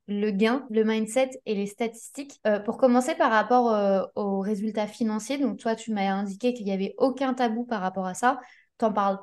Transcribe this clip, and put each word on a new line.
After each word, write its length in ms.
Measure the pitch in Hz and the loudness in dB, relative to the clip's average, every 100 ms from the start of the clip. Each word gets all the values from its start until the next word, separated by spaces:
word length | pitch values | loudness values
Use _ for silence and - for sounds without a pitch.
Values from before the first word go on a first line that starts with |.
| - | -8
le 220 | 202 214 | -4 -2
gain, 360 | 196 220 269 - | 2 2 0 0
le 160 | 214 | 0
mindset 460 | 220 220 214 262 262 - - | 2 0 0 0 0 -2 -6
et 80 | |
les 120 | 202 202 | -4 -4
statistiques. 720 | - 226 226 - - 285 - 214 | -4 -6 -6 -16 -14 -14 -4 0
Euh, 140 | 208 | 0
pour 160 | 208 220 | -2 2
commencer 380 | 254 247 254 | 4 4 2
par 160 | 330 269 | 2 4
rapport, 420 | 220 196 247 233 | 4 4 4 4
euh, 300 | 214 202 190 - | 4 2 2 0
aux 260 | - 202 196 | -4 -2 -2
résultats 480 | 196 208 220 208 214 | -2 -4 -4 -4 -4
financiers, 500 | - 220 214 214 269 | -2 -2 -2 -4 -2
donc 180 | 254 202 | -2 -2
toi, 180 | 226 | -4
tu 160 | 226 226 | -4 -4
m'as 220 | 208 196 | -2 0
indiqué 400 | 196 202 196 247 | 0 -4 -2 -2
qu'il 140 | 247 196 | -2 -2
n'y 60 | |
avait 220 | 190 196 - | -2 -2 0
aucun 340 | 269 262 269 | 0 2 -2
tabou 320 | 254 240 220 | 0 0 -2
par 160 | 240 214 | -4 -4
rapport 240 | 185 190 | -2 -4
à 80 | 185 | -6
ça. 280 | 180 247 254 - - _ - | 0 0 0 -6 -20 _ -2
T'en 160 | 220 | 0
parles 260 | 208 196 196 | 2 0 -2